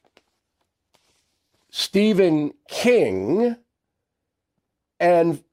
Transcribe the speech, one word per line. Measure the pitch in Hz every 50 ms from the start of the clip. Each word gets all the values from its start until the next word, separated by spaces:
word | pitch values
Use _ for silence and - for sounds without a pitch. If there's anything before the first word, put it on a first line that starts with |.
| _ _ _ _ _ _ _ _ _ _ _ _ _ _ _ _ _ _ _ _ _ _ _ _ _ _ _ _ _ _ _ _ _ _
Stephen | - - - - - 196 208 220 214 180 190 175 156 151 147 147 - _ _ -
King, | - - - 240 247 214 151 110 95 95 95 107 160 208 240 240 233 - _ _ _ _ _ _ _ _ _ _ _ _ _ _ _ _ _ _ _ _ _ _ _ _ _ _ _ -
and | 175 175 175 170 165 170 160 - _ _